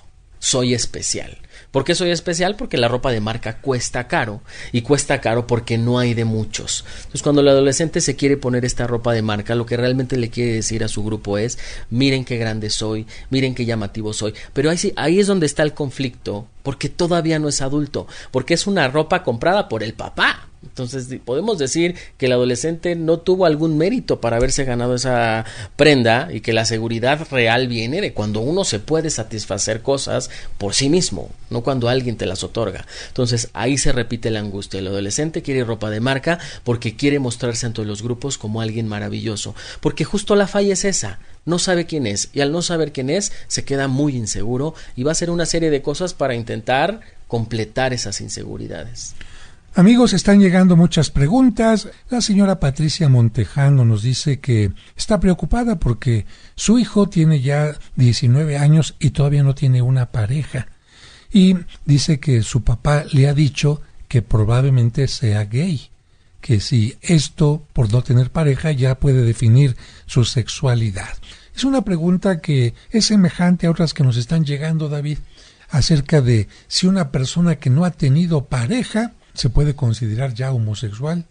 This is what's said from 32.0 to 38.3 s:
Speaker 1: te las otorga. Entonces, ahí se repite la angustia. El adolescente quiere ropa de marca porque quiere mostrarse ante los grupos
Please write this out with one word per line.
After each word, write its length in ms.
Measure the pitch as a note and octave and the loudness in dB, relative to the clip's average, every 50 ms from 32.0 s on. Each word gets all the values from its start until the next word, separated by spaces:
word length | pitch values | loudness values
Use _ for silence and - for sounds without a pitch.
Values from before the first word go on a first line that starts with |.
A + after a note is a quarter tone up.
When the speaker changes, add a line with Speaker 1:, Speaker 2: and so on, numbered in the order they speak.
| B2 B2 A2 G2 | -2 -2 -4 -4
Speaker 1:
te 80 | G#2 | -4
las 180 | F#2+ F#2 - - | -4 -4 -6 -8
otorga. 420 | F2+ - A2+ A2+ G2 F#2 - - - - - - - | -6 -4 -4 -4 -4 -4 -8 -14 -16 -16 -16 -16 -8
Entonces, 400 | - - B2+ A#2 A#2+ A2+ A2+ - - | -2 -2 0 0 0 -2 -4 -6 -6
ahí 240 | - A2+ B2+ C#3+ B2+ | -4 -2 -2 0 2
se 140 | - C#3+ | 2 2
repite 380 | B2+ B2 A#2 - B2 A2+ - A#2+ | 2 2 0 -2 -6 -4 -4 -4
la 100 | A2 G#2+ | -4 -2
angustia. 400 | G#2 G#2 G2 G2+ G2 - - F#2+ | -4 -6 -6 -8 -8 -8 -8 -8
El 80 | F#2+ F#2 | -6 -4
adolescente 520 | G2 G2 G2+ G2+ - D3+ D3+ D#3+ D#3+ E3+ | -4 -4 -4 -4 -4 -4 -4 -4 -4 -6
quiere 240 | E3 C#3+ C3+ C3 A#2+ | -6 -4 -2 -2 -2
ropa 240 | A2+ A2+ G#2 G#2+ G#2+ | -2 -4 -4 -4 -6
de 120 | G#2+ A2 | -4 -2
marca 380 | A#2 C3 C3+ C3 - D#3+ E3+ F3 - - - - | -2 -2 -2 -2 -2 -2 -4 -4 -6 -12 -14 -8
porque 320 | - B2 A#2+ A#2 - A2+ G#2+ | -4 -4 -4 -2 -4 -6 -4
quiere 240 | - C#3+ C#3+ C#3+ C#3+ | 0 0 0 2 2
mostrarse 440 | C3 B2 A#2 - C3 A#2+ A#2 A#2 B2 | -2 -4 -4 -4 -4 -4 -4 -4 -6
ante 180 | A#2 A2+ A2+ G#2+ | -6 -6 -6 -6
los 160 | G#2 G#2 G#2 | -6 -6 -6
grupos 340 | A2 A#2+ A#2+ - - C#3 | -6 -6 -6 -6 -6 -8